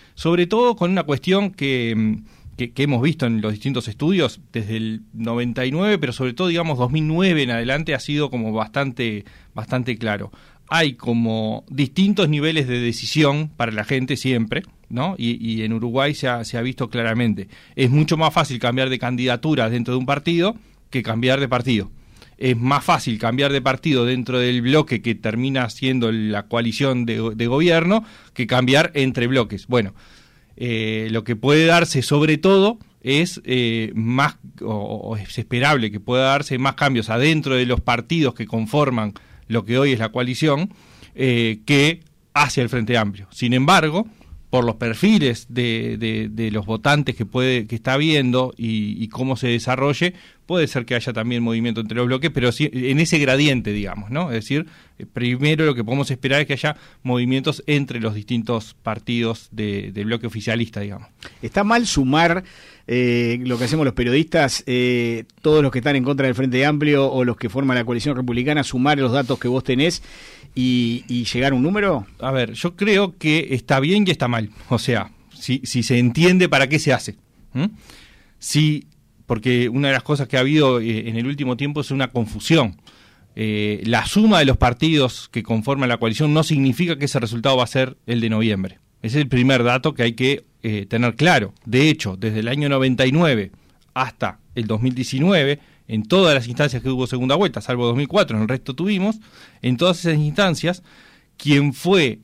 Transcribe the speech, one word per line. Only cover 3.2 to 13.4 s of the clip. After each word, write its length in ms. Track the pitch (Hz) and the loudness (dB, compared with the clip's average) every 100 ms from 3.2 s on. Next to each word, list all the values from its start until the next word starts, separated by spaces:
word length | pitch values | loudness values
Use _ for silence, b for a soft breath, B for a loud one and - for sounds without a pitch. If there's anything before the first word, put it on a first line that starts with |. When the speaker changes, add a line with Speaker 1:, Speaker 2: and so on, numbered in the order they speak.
Speaker 1:
en 160 | 123 113 | 0 0
los 120 | 107 | -2
distintos 360 | 104 139 127 113 | -4 -4 -4 -6
estudios 520 | 104 151 190 127 - - | -4 0 2 0 -4 -10
desde 240 | 117 104 110 | -8 -6 -4
el 260 | 110 110 - | -6 -8 -10
noventa 500 | 113 113 117 123 117 | -8 -4 -2 -4 -4
y 60 | 127 | -2
nueve, 260 | 151 208 196 | 0 0 0
pero 140 | 143 | -2
sobre 220 | 117 127 | -4 -4
todo, 140 | 120 185 | -2 -2
digamos, 280 | 170 160 131 | -2 -2 0
dos 160 | 123 | 0
mil 140 | 156 156 | 0 0
nueve 380 | 160 190 160 | 2 2 2
en 60 | 127 | 0
adelante 440 | 117 120 143 160 | -2 -2 -2 -2
ha 60 | 131 | -4
sido 280 | - 147 147 | -2 -4 -2
como 240 | 123 110 | -4 -4
bastante, 720 | 110 107 139 139 120 117 104 B B B | -4 -4 -4 -4 -2 -4 -4 B B B
bastante 420 | - 110 127 123 117 | -14 -6 -4 -4 -4
claro. 340 | 110 104 101 B B B - | -4 -4 -6 B B B -4
Hay 260 | 165 156 | 0 0
como 680 | 127 120 117 117 110 110 110 - | -2 -2 0 0 -2 -4 -6 -6
distintos 580 | 139 135 - 196 208 165 | -4 -2 2 2 4 2
niveles 400 | 151 156 160 127 | 2 0 0 0
de 120 | 123 | -2
decisión 680 | 120 117 113 156 151 147 | -2 -4 -2 2 2 2